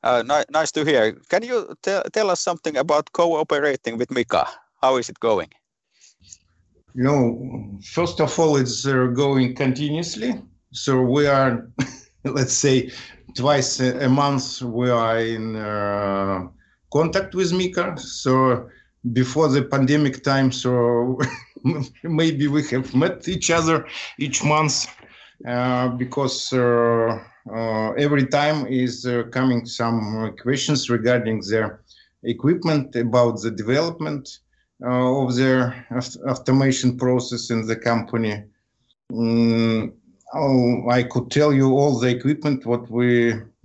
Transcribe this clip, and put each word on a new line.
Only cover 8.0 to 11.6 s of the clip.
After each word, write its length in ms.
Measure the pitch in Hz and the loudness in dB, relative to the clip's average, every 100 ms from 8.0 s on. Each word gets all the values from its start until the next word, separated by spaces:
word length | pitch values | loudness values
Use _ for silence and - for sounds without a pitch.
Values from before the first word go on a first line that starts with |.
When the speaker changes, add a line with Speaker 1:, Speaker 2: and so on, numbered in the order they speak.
| 170 - | -2 0
Speaker 2:
of 160 | 156 - | -2 2
all, 160 | 160 143 | 2 2
it's, 280 | 127 113 139 | 0 -2 0
uh, 220 | 135 127 | 2 2
going 480 | 123 143 135 127 127 | 2 2 2 2 0
continuously. 880 | 135 127 147 156 170 214 240 220 - _ _ | -2 0 -2 -4 -6 -6 -6 -6 -10 _ _
So 300 | - - 131 | -8 0 2
we 260 | 127 139 143 | 2 4 4
are, 420 | 139 135 117 | 4 2 0